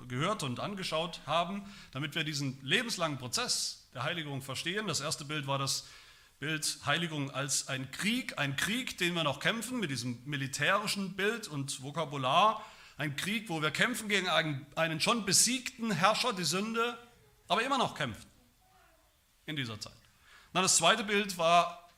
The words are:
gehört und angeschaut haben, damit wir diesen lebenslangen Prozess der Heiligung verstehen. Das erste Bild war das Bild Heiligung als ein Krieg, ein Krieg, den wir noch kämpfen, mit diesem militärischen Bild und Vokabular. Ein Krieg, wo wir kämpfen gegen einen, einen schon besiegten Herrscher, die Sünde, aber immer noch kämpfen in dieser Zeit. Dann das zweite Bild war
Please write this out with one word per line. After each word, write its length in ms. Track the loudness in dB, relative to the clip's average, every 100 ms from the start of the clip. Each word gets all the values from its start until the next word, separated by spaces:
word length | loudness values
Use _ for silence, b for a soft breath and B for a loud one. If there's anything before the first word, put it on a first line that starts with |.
| -8
gehört 340 | -2 0 0
und 160 | -4 -4
angeschaut 600 | -4 -6 -4 -2 -2 -6 -2
haben, 440 | 0 0 -4 -10 B B
damit 220 | -6 -4
wir 100 | -2
diesen 380 | -2 -2 -4 -4
lebenslangen 540 | 0 0 0 -2 -2 -2
Prozess 680 | -4 -4 -2 -2 -2 -6 -14
der 80 | -6
Heiligung 400 | -4 -2 -4 -6
verstehen. 440 | -6 -6 -2 -2 -2
Das 140 | -2
erste 240 | -2 -4
Bild 220 | -4 -4 -2
war 120 | -2
das 280 | 0 -2 -6 B B B B -8
Bild 380 | -4 -2 -2 -4
Heiligung 460 | 0 0 0 -2 -4
als 380 | -2 -2 -2 -2
ein 220 | -4 -6
Krieg, 460 | -2 0 0 -2 -2
ein 180 | -2 0
Krieg, 420 | -2 -2 -4 -2
den 160 | 0
wir 80 | 2
noch 160 | 0 0
kämpfen, 400 | 0 -2 -2 -2
mit 100 | -2
diesem 300 | -2 -4 -6
militärischen 880 | -6 -4 -4 0 2 2 2 -4 -4
Bild 320 | -2 -2 -2 -4
und 360 | -6 -6 -6
Vokabular. 840 | -6 -6 -4 -2 2 6 6 4 B B B B
Ein 200 | -4 -2
Krieg, 320 | -2 -2 -2
wo 100 | 0
wir 100 | 0
kämpfen 380 | 2 2 2 0
gegen 200 | 0 4
einen, 380 | 2 2 -2 -4 0
einen 240 | 2 2
schon 260 | 2 2 4
besiegten 680 | 4 4 2 -4 -6 -2
Herrscher, 400 | 4 4 4 2
die 120 | 0
Sünde, 540 | 0 0 0 0 0 -2 -14 -20 -20 _ -2
aber 140 | 0
immer 140 | 2 2
noch 180 | 2
kämpfen 300 | 0 -4 -4 -14 _ _ _ _ _ _ _ _ _ _ _ -8
in 100 | -6
dieser 220 | -4 -6
Zeit. 140 | -12 -14 _ B B B B
Dann 80 | 2
das 140 | 4 6
zweite 280 | 8 6
Bild 320 | 4 2 0 2
war 520 | 6 6 6 -2 -18